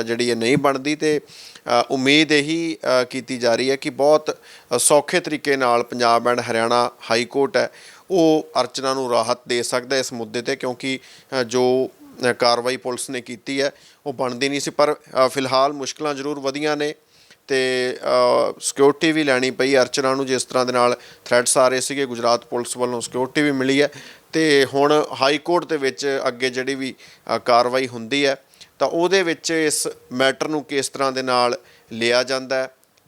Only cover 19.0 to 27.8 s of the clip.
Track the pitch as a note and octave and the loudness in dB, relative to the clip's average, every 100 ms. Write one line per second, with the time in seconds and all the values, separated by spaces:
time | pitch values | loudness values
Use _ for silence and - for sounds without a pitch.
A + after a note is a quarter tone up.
19 | E3 D#3 D3 B2+ C3 B2 C3+ C3+ A#2+ - | 2 2 2 2 0 0 2 4 2 0
20 | C3 C3+ C3 B2+ - B2+ B2+ B2 A#2+ B2 | 0 0 -2 -4 -2 -2 0 2 2 0
21 | - - - A#2+ A#2+ D3 B2+ B2+ - C#3 | -6 -20 0 2 4 2 2 2 -2 -4
22 | C3+ A#2+ A#2 A#2 - B2 A#2+ B2 B2 B2 | -4 -2 0 0 -2 -6 -6 -4 -4 -4
23 | A2+ B2 B2+ D#3 D3 C3+ C3 C#3 C#3+ - | -6 -6 -4 0 0 0 2 2 0 -2
24 | - - _ D#3+ D#3+ C#3+ B2+ C#3 C#3+ D3+ | -20 -20 _ -2 2 4 2 2 2 2
25 | - C3 C3+ D3+ - F3 D3 D#3 C3+ B2+ | 0 0 0 0 0 -2 0 -4 -4 -4
26 | C#3 C#3 C3 A#2+ C3 B2 C3 C#3 C3 - | -4 -2 -4 -2 -4 -4 -6 -6 -8 -10
27 | - - - A2+ - A#2+ A#2+ C3 | -18 -18 -6 -2 4 4 4 0